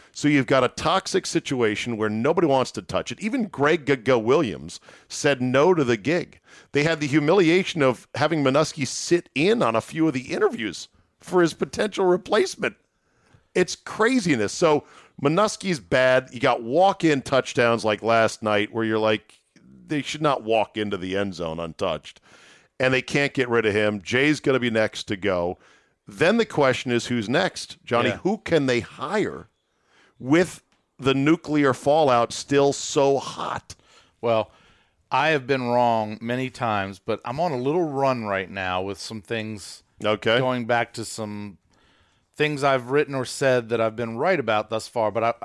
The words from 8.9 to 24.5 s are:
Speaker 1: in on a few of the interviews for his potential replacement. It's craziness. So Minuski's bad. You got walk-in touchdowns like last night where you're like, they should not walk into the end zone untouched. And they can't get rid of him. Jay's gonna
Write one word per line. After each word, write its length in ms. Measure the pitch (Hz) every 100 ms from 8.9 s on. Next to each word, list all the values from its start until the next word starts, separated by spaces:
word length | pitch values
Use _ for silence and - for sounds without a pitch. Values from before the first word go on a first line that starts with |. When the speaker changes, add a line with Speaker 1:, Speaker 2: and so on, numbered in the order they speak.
| - - 175 -
Speaker 1:
in 300 | 131 180 233
on 120 | 127 113
a 60 |
few 260 | - 156 160
of 60 |
the 180 | 131 127
interviews 560 | 156 370 233 107 80 - _ _ _
for 220 | - 180
his 140 | 165 -
potential 500 | 151 - 214 - 185
replacement. 720 | 180 - 214 370 - 127 - _ _ _ _ _ _ _ 185
It's 200 | 180 -
craziness. 800 | - - 220 262 175 127 101
So 300 | - 165 151 - - - -
Minuski's 600 | 139 170 214 - 190 151
bad. 500 | 92 135 127 131 131
You 80 | 120
got 220 | 131 120
walk-in 640 | 117 147 196 190 160 139
touchdowns 600 | - 131 - - 120 117
like 200 | 110 104
last 400 | 107 113 110 -
night 280 | 107 104 104
where 140 | 113 113
you're 140 | 110
like, 400 | 107 110 _ - _ _ 127 131 120
they 160 | 151
should 180 | - 151
not 220 | 151 135
walk 340 | 110 113 98 110
into 180 | 104 98
the 200 | 90 95
end 160 | 101
zone 260 | 85 82 80
untouched. 640 | 82 78 95 76 - - _ - - - _ -
And 140 | 131
they 80 | 131
can't 320 | 127 143 139
get 160 | - 123
rid 160 | 117 110
of 80 |
him. 260 | 101 107 104
Jay's 400 | - 123 147 147
gonna 200 | 143